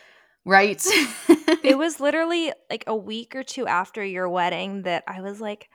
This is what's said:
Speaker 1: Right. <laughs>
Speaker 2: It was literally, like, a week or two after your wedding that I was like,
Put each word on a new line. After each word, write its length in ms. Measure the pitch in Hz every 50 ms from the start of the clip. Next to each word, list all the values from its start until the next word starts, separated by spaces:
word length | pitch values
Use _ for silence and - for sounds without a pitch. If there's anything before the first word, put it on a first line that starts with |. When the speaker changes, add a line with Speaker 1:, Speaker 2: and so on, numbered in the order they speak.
| - _ _ _ _ _ _ _ _
Speaker 1:
Right. 380 | 175 190 196 202 208 190 - - 370
<laughs> 40 | 415 339 285 233 - - - - 320 311 - 320 330 320 -
Speaker 2:
It 140 | 262 269
was 240 | 269 320 339 302 -
literally, 500 | 269 285 294 320 330 330 349 339 330 302 - - _ _
like, 140 | 214 220 -
a 80 | - 220
week 400 | 214 185 208 220 226 233 - -
or 80 | 262 254
two 220 | - - 269 233
after 360 | - 165 180 185 - - - 196
your 240 | 196 180 185 185
wedding 540 | 180 175 180 175 180 170 170 190 196 196 196 185
that 200 | 180 170 165 -
I 140 | - 185 190
was 180 | 190 202 202 208
like, 300 | 226 208 214 - - _